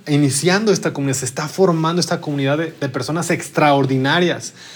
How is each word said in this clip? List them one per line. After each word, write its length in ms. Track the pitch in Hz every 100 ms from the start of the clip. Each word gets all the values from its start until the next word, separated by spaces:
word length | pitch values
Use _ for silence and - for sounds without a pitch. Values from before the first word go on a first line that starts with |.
| -
iniciando 640 | 147 147 135 170 190 220
esta 220 | 185 165
comunidad, 240 | 151 139 131
se 80 | 127
está 220 | - 151
formando 520 | - 185 165 160 175
esta 220 | 165 170
comunidad 360 | 160 143 135 147
de, 140 | 160
de 180 | 156 -
personas 400 | 143 123 160 160
extraordinarias, 1200 | 170 - - 151 139 127 135 135 165 175 123 - - -